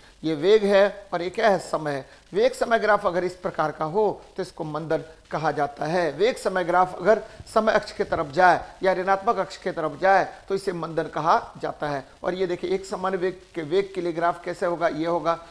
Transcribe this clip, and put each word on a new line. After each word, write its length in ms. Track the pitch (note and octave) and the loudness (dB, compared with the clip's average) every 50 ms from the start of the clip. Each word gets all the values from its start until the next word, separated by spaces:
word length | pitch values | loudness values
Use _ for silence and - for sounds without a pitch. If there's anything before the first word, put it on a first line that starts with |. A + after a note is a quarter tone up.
| - - - - D3+ | -18 -20 -18 -6 -4
ये 100 | D#3 D#3+ | -4 -2
वेग 300 | C#3+ D3+ F#3+ G#3+ A3 G3+ | 0 4 6 6 6 6
है 440 | G3+ G3+ G3 G3+ G3+ G3+ - - - - | 4 6 6 4 4 2 -6 -12 -6 -6
और 100 | F3 E3+ | -4 -4
ये 80 | F3+ | -4
क्या 180 | F3+ A#3 - G#3+ | -4 2 2 4
है, 100 | G3 E3 | 2 2
समय 320 | - - - D#3 D#3 D3 C#3+ | 0 -4 -4 -4 -2 -2 -4
है। 140 | C3+ C3 - - - _ - F3 | -6 -8 -10 -20 -20 _ -6 0
वेग 200 | F#3+ A#3 C4 B3+ | 2 2 2 2
समय 260 | - B3 A#3+ A3+ G3 | 0 -2 0 0 0
ग्राफ 280 | G3 G#3 G#3 G#3 G#3+ | 4 4 2 4 2
अगर 180 | F#3+ E3+ F3+ F3 | 0 -2 0 -2
इस 100 | F3+ F3+ | -4 -6
प्रकार 340 | - - F3+ - - D#3 D3+ | -6 -8 -8 -2 -2 -2 -2
का 140 | D3 - D#3+ | -2 -4 -6
हो 380 | D#3 D#3+ G#3+ G#3+ G3 G#3 A3+ - - - | -2 0 0 0 0 0 -4 -10 -18 -10
तो 60 | - F#3 | -10 -10
इसको 220 | - - - E3 | -10 -8 -10 -10
मंदन 380 | D#3 D3 D3+ E3 D3+ D#3+ D3+ C#3 - - - _ - | -8 -8 -8 -4 -2 -2 -2 -2 -6 -18 -20 _ -8
कहा 200 | - D#3+ D#3+ D#3 C#3 | -6 -2 -2 -2 0
जाता 340 | C#3+ D3 - - - D3+ | 0 -2 -4 -4 -6 -6
है। 240 | D3+ E3 F#3 F3 D3+ C3+ | -2 0 0 0 0 0
वेग 240 | D3 G3 A#3+ A#3+ | 0 0 0 0
समय 280 | - - G#3+ F#3+ F#3 F3+ | 0 -4 -2 -2 -2 -2
ग्राफ 300 | E3 F3 F3+ F#3 F#3 - | 2 4 2 2 2 0
अगर 260 | - F3+ F#3+ A3 G#3 - - - - - | -2 2 4 4 2 2 -10 -18 -20 -12
समय 260 | - - A3+ A3 A3 - | -2 0 0 2 4 2
अक्ष 200 | G#3 - - - | 2 0 -2 -6
की 120 | - G3+ | -6 -4
तरफ 280 | - F3+ E3 D#3+ C#3+ C3+ | -2 -2 -2 -2 -2 2
जाए 280 | E3 F#3 F3+ D#3+ C3 - - - - F3+ | 6 6 8 6 6 2 -8 -12 -2 0
या 100 | F#3+ F#3 | 0 0
ऋणात्मक 460 | F3 F3+ G3 G3 G3 G3 A3+ G3 F#3+ | 2 2 0 0 0 2 0 0 0
अक्ष 180 | F3+ - - | -2 -6 -6
की 140 | - - F#3+ E3 | -8 -8 -6 -4
तरफ 260 | E3 D#3 D#3 C#3+ C#3 | -2 -4 -4 -4 2
जाए 280 | F3 F#3+ G3 F#3 D#3 - - - - - | 4 6 6 6 4 2 -4 -14 -8 -6
तो 60 | G3 | -4
इसे 180 | G3 G3 G3+ F3+ | -4 -4 -4 -6
मंदन 340 | E3+ D#3+ E3 D#3+ D#3+ D#3+ D3+ | -4 -6 -4 -4 -4 -4 -4
कहा 280 | - D#3+ D3+ E3+ G3+ A#3 - - - - - | -4 -2 2 4 4 2 2 -4 -14 -8 -8
जाता 260 | D3+ - - D#3 D3 | -8 -6 -4 -4 -4
है। 160 | C#3+ C#3 C3 - - - - | -4 -6 -6 -10 -16 -8 -6
और 120 | F3+ F3+ | -6 -2
ये 120 | F#3 F#3+ | -2 -2
देखिए 240 | F3 F3+ F3 - F3 | -2 -2 -4 -4 -4
एक 160 | F#3 F#3+ F#3+ | -4 -4 -4
समान 300 | - G#3+ F3+ F#3 F#3+ F#3+ | -6 -8 -4 -4 -2 -2
वेग 240 | F#3 F3 F#3+ F#3 F#3 - _ - | -2 -2 -4 -4 -6 -16 _ -10
के, 80 | E3+ D#3+ | -10 -6
वेग 300 | C#3+ E3 G3 G3 F#3+ - | -2 0 0 0 -2 -4
के 60 | F#3+ | -6
लिए 120 | F3 F3 D#3+ | -4 -4 -2
ग्राफ 300 | E3 E3+ E3+ E3+ F3 - | 0 0 0 -2 -2 -6
कैसे 220 | F3+ E3+ - F#3 | -8 -6 -4 -2
होगा, 220 | F3 E3+ D#3 E3+ D#3+ | -2 -2 0 0 -2
ये 180 | - D3+ D#3+ | 0 0 -2
होगा, 320 | E3+ E3+ E3+ D3+ E3 E3 E3 - - | -2 -2 -2 0 -2 -2 -2 -4 -20